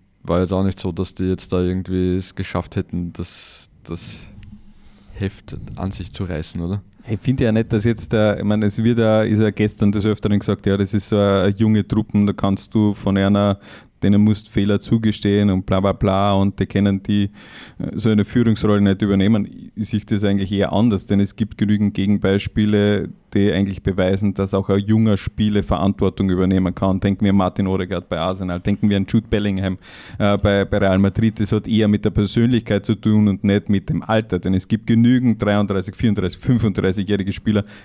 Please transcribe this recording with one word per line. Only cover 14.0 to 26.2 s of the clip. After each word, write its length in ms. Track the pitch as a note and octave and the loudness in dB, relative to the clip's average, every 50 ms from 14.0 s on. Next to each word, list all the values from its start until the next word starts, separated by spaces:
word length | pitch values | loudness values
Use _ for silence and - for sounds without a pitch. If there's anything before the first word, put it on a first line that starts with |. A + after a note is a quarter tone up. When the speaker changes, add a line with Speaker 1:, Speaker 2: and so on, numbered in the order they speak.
| - | 0
Speaker 2:
denen 200 | G2+ G2+ G2+ G#2 | 2 4 4 4
musst 240 | G#2+ G#2 - - - | 4 2 0 -4 -6
Fehler 320 | - G#2 G2+ G#2 G2+ G2 | -4 -2 0 0 0 0
zugestehen 680 | - - A#2 A2+ A2 G#2+ G#2 - - G#2 G2+ G#2 G#2 G2+ | 0 0 0 0 0 0 -2 0 0 2 2 4 4 2
und 160 | F#2+ F#2 F#2 | 2 0 0
bla, 140 | - G2+ F#2+ | -2 -2 0
bla, 120 | G2 G2 F#2+ | 0 0 0
bla 400 | - - G2+ F#2+ G2 G2+ G2+ G2+ | 0 0 0 2 2 2 2 2
und 240 | G2 G2 G2+ - - | 2 2 0 0 -2
die 60 | G2 | -4
können 360 | - - G2+ G2+ G2+ G2 G2 - | -2 0 0 2 2 0 0 -2
die, 280 | - G#2 G#2 G2+ G2 - - - - - - - - - - | -2 0 0 0 -2 -4 -10 -20 -20 -20 -20 -20 -20 -14 -10
äh, 120 | - - - | -10 -8 -6
so 160 | - G#2 A#2 | -2 0 2
eine 140 | G#2+ G#2 G2 | 2 2 2
Führungsrolle 560 | - - B2 A#2 A2+ G#2+ - - G#2+ G#2 G2+ | 0 2 0 2 2 2 0 2 2 2 4
nicht 220 | G2+ G2 F#2+ F#2 G#2+ | 4 2 2 2 2
übernehmen. 460 | G2 G2 G2 F#2+ G#2 A2+ G#2 G2 - - - - - - | 2 2 2 2 2 2 0 0 -4 -10 -16 -18 -14 -10
Ich 160 | G#2+ G#2+ - | -8 -6 -4
sehe 100 | - G#2 - | -4 -4 -4
das 180 | - A2 G2 G#2 | -2 -2 0 0
eigentlich 280 | G2+ G2+ G2 F#2+ F2+ G#2 | 0 0 0 -2 -2 0
eher 200 | G2 G2 - - | 0 0 0 2
anders, 340 | G2 A2+ B2 G2+ F#2+ - | 2 2 2 2 0 -2
denn 140 | - G2+ G2 | 0 0 0
es 160 | G2+ - - | 0 0 -2
gibt 220 | - - - - - | -4 -6 -6 -4 -2
genügend 360 | G#2+ G2+ G#2 G2+ G#2+ G2+ - | 0 0 2 2 0 0 0
Gegenbeispiele, 1120 | - G2 G2+ G#2 G2 - G2 G2 G2+ - - - A2+ G#2+ G#2 G#2 G2+ G2+ G#2 G#2 F#2+ E2 - - - _ - - | 0 0 0 0 0 2 2 0 0 0 -2 -2 0 0 2 2 2 2 2 2 0 -2 -6 -10 -16 _ -4 0
die 160 | G2+ G2 G#2 | 2 2 2
eigentlich 320 | D2+ F#2 G2+ G2 G2 - - | 2 2 0 0 -2 -4 -4
beweisen, 520 | G2 F#2 F#2 F#2 F#2 G2 F#2+ G#2+ G2+ F2+ | -4 0 0 0 0 0 0 0 -2 -2
dass 180 | - G2 G2 - | -2 -2 -2 0
auch 160 | G2 F#2+ - | -2 0 0
ein 120 | G2 G2+ | 0 0
junger 360 | G2+ G#2 A2 A2 A2 A2 G2+ | 2 2 2 2 4 2 2
Spieler 460 | F#2+ - - - - G#2+ G#2+ G#2 G#2 G2+ | 0 -2 -6 -4 -2 0 0 0 0 0
Verantwortung 680 | - G#2 D2 F2 G2 G2+ - G#2 F#2 - - | 0 -2 0 0 0 0 0 0 -2 0 0